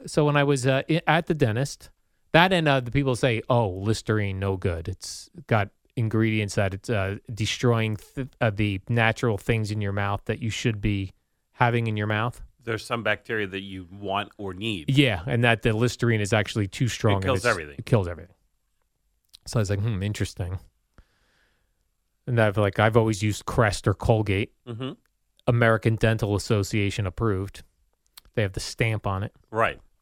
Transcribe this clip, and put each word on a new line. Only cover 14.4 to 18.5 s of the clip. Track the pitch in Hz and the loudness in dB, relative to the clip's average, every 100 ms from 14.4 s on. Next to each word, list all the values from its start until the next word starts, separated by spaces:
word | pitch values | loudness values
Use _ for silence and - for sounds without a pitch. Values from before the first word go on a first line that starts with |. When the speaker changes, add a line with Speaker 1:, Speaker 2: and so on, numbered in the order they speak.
| 98 | -10
Speaker 2:
need. | 92 113 95 76 | -6 -6 -4 0
Speaker 1:
Yeah, | 135 131 90 139 | 2 2 0 -2
and | 120 | 2
that | 120 113 | 2 2
the | 120 | 0
Listerine | 107 120 - 120 110 | 0 0 0 0 0
is | 101 | 2
actually | 110 101 113 101 | 0 0 -2 -4
too | - 123 | -2 -2
strong | - 110 | 0 2
Speaker 2:
It | 98 | 2
Speaker 1:
and | 98 | 0
Speaker 2:
kills | 120 | 0
Speaker 1:
it's, | 120 | 0
Speaker 2:
everything. | 98 76 71 | 0 -4 -12
Speaker 1:
it | - | 0
kills | 113 87 | 2 2
everything. | 87 87 _ _ | -6 -14 _ _